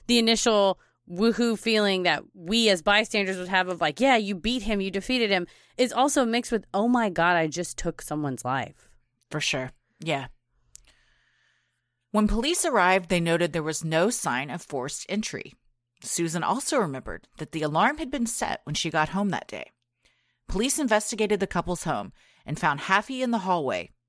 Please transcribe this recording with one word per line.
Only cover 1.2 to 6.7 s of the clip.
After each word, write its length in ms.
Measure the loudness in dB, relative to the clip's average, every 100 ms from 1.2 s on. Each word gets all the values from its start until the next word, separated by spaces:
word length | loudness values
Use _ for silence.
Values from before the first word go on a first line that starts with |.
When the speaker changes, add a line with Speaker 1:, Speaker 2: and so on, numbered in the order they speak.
| 2 2 0 0
Speaker 1:
feeling 440 | 0 2 2 2
that 180 | 2 0 -4
we 340 | -16 -2 2 4
as 140 | 4
bystanders 560 | 4 2 2 0 -2 -2
would 100 | 0
have 200 | 0 0
of 120 | 0
like, 180 | -2 2
"Yeah, 180 | 4 4
you 180 | 2
beat 280 | -4 -2 -2
him, 160 | -2 -2
you 80 | -2
defeated 400 | -4 -2 0 2
him," 160 | 0 -2 -12 _ 0
is 140 | 0
also 300 | 2 2 2 2
mixed 260 | 0 0
with, 140 | -4 -2